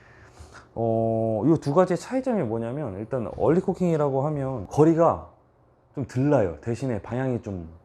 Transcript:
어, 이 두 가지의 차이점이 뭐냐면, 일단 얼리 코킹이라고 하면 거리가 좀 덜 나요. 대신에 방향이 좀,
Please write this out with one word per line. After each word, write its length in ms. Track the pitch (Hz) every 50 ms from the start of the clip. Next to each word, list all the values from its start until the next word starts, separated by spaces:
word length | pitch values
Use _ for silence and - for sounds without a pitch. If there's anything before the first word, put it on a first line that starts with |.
| - - - - - - - - - - - - - _ - -
어, 680 | 117 113 113 113 113 113 113 113 113 113 110 107 101
이 140 | 147 165 147
두 120 | - 143 139
가지의 240 | 175 185 180 180 170
차이점이 460 | - - 240 262 262 262 233 202 151
뭐냐면, 520 | 107 110 113 117 117 123 151 156 113 92 95
일단 320 | 110 123 - 127 107 87 - -
얼리 240 | 95 117 160 180
코킹이라고 640 | 180 - 170 - 185 175 165 147 151 143 135 135 139 151
하면 400 | 151 143 135 131 135 110 92 -
거리가 640 | - 139 151 160 165 156 170 151 101 85 - - _ _ _ _ _ _ _ _ _ _ _ _ -
좀 100 | 113 107
덜 240 | - - 127 135 147
나요. 280 | 147 127 104 87 78 -
대신에 400 | - 117 117 - 135 131 117 98
방향이 400 | - - 117 123 131 131 123 110
좀, 280 | - 104 101 90 82 80 82 -